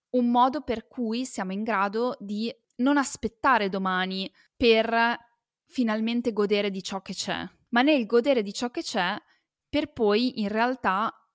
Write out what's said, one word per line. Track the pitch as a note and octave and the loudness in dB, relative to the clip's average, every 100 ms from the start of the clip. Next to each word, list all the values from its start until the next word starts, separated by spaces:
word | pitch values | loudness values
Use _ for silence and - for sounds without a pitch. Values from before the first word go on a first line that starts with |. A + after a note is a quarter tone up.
| _ | _
un | B3+ A#3+ | 0 2
modo | A#3+ C4 C#4+ | 4 4 2
per | C4 A3 - | -4 -6 -6
cui | - A3+ A3+ B3+ | -8 -4 -4 -4
siamo | - F#3 | -6 -6
in | F#3+ | -4
grado | A3 G3+ G3+ A3 B3 - | -2 0 0 0 -2 -4
di | G3+ G#3 A3+ - _ - | -8 -6 -6 -8 _ -2
non | B3+ C#4+ | 2 2
aspettare | C4 - G#3+ - C#4+ A#3+ G3+ | 2 -4 -6 -2 2 2 2
domani | G3 F#3+ F#3 F#3 F#3+ F#3+ - _ _ | -2 -2 -2 -2 -4 -8 -10 _ _
per | A#3+ A3 A3+ A3+ A#3 A#3 - _ _ _ _ | 4 6 4 2 0 0 -8 _ _ _ _
finalmente | - A#3 A3 A3 A#3 A#3+ | -4 -2 -2 -2 -2 -2
godere | G3+ G3+ G#3 G#3 | 0 2 2 0
di | F#3+ | -4
ciò | - F#3+ | -8 -10
che | - | -10
c'è, | F#3+ - E3+ F3 - _ | -10 -6 -6 -8 -14 _
ma | A#3 | 2
nel | C#4 D4 G#3 | 4 2 2
godere | A#3+ B3+ C4 | 2 2 0
di | G3+ | 0
ciò | - B3 | -6 -6
che | E4 | -6
c'è | - G#3+ F3 G#3 - _ _ _ _ | -6 -2 -2 -4 -10 _ _ _ _
per | C#4+ D4 | -4 -4
poi | - G#3 G#3 B3+ - | 0 2 2 0 -2
in | G3+ | -4
realtà | G#3+ A#3+ B3+ G3+ F#3+ A3+ - _ | 0 -2 0 -2 0 -2 -6 _